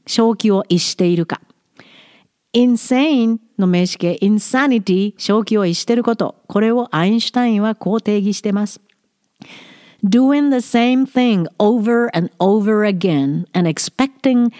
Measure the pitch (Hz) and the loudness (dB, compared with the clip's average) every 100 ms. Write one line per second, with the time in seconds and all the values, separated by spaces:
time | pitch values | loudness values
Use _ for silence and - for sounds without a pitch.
0 | - - 226 214 220 196 - 175 - - | -6 0 0 2 0 0 0 -2 -2 -2
1 | 180 175 165 - _ _ _ - - - | 0 0 -2 -8 _ _ _ -20 -20 -20
2 | _ _ _ _ _ 233 247 240 - 254 | _ _ _ _ _ 0 2 0 0 0
3 | 302 269 226 226 - - 185 180 180 - | 2 2 0 -2 -6 -2 0 2 0 -2
4 | 170 175 196 214 - 254 285 240 196 185 | -4 0 0 0 0 -2 0 0 0 0
5 | 202 - - 208 208 214 185 170 - 233 | 0 -4 -2 -2 0 0 0 -2 -2 0
6 | 233 226 165 - - 202 220 240 233 151 | 0 -2 -4 -6 -6 -2 0 0 -2 -2
7 | 180 226 - 247 240 208 214 214 180 220 | 0 0 -2 -2 0 0 -2 -2 -4 -2
8 | 214 208 196 196 214 202 208 - _ _ | -2 -2 -2 -4 -4 -4 -4 -8 _ _
9 | _ _ _ _ - - - - - _ | _ _ _ _ -20 -20 -20 -20 -20 _
10 | 196 240 262 285 285 254 226 233 240 254 | 0 2 2 2 0 0 0 0 2 0
11 | 262 254 247 196 165 - 208 240 214 233 | 0 0 0 0 -2 0 0 2 0 0
12 | 233 165 180 - 185 214 202 214 214 185 | 0 -2 -6 -2 0 2 2 0 0 0
13 | 185 147 139 156 180 180 170 151 - - | 0 0 0 -4 -4 -2 0 -2 -8 -4
14 | 269 - 269 247 240 - | -4 -2 0 2 0 -4